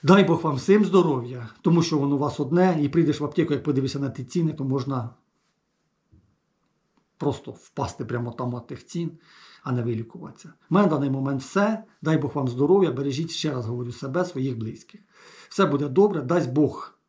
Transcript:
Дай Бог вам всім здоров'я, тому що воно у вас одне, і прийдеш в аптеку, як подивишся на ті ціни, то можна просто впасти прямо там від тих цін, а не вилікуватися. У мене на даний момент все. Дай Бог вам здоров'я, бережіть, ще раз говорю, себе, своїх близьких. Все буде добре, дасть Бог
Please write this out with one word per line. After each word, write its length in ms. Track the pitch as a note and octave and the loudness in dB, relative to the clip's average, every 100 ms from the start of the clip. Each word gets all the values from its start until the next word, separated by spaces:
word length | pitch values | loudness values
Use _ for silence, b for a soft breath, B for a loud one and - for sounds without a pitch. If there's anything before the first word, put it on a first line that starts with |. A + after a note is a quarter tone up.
Дай 200 | D3 G3 | 8 8
Бог 180 | F#3+ E3 | 8 2
вам 140 | E3 C3+ | 0 -2
всім 300 | - G3+ F#3+ | 4 4 6
здоров'я, 640 | F3+ E3+ C3+ A#2+ B2 A2+ - | 4 4 0 -4 -10 -14 -4
тому 220 | - E3 | 2 4
що 140 | E3 D#3 | 4 0
воно 180 | C#3 C#3+ | 0 0
у 40 | |
вас 200 | D3 - | -2 -4
одне, 400 | C3+ E3+ F#3 D#3+ | 0 2 4 2
і 80 | C#3+ | 0
прийдеш 300 | E3 D3 - | 2 2 0
в 60 | D3 | -4
аптеку, 280 | - - | -2 0
як 100 | C#3+ | 0
подивишся 360 | D3+ C3+ C3 C#3 | 0 -2 -2 -4
на 100 | C#3 | -6
ті 140 | A#2 | -6
ціни, 300 | B2+ F3 E3 | -6 -2 -2
то 100 | - | -2
можна 460 | C3+ C3+ B2 C3 A#2 - _ _ _ _ _ _ _ _ _ _ _ _ _ _ _ _ _ _ _ _ | -2 -2 -2 -6 -6 -12 _ _ _ _ _ _ _ _ _ _ _ _ _ _ _ _ _ _ _ _
просто 320 | D3 - - | -4 -4 -10
впасти 540 | G#2+ - - B2+ - A#2 | -18 -16 -8 -8 -6 -8
прямо 260 | A#2+ A#2+ | -6 -6
там 200 | A#2 B2 | -6 -8
від 160 | A#2+ A#2+ | -8 -12
тих 180 | C3 - | -18 -12
цін, 260 | E3+ E3 E3 B B B B | -8 -8 -10 B B B B
а 80 | - | -6
не 120 | B2 | -4
вилікуватися. 680 | A#2 A2+ A2+ - - - - _ _ | -2 -4 -8 -14 -18 -18 -20 _ _
У 40 | |
мене 140 | F3 G3 | 2 4
на 60 | |
даний 160 | D3+ C#3+ | 2 0
момент 320 | C3+ C3+ C3+ | -2 -2 -4
все. 420 | - G3 G#3 A3 - b | -2 0 0 -2 -8 b
Дай 160 | D3+ D#3 | 0 0
Бог 140 | C#3 | 0
вам 140 | D3 C3 | -4 -4
здоров'я, 440 | A#2+ D3 G3 F3 | 0 4 4 4
бережіть, 400 | B2 C#3 C3 E3 | 0 -4 -4 -6
ще 200 | - D#3 | -4 -4
раз 140 | C3 A2 | -4 -6
говорю, 260 | A#2+ A#2+ | -6 -8
себе, 340 | A#2 C3+ D3+ F3+ | -10 -6 -4 -4
своїх 320 | C#3 C3 A#2 | -2 -4 -4
близьких. 440 | A2 - - - _ B B B B | -8 -10 -20 -20 _ B B B B
Все 160 | - F#3 | 0 2
буде 240 | C#3+ C#3+ | 2 0
добре, 320 | C3 G#3 E3+ | 4 4 2
дасть 320 | B2+ E3+ C3 | 0 0 0
Бог 460 | C3 D3 - - _ | 2 0 0 -16 _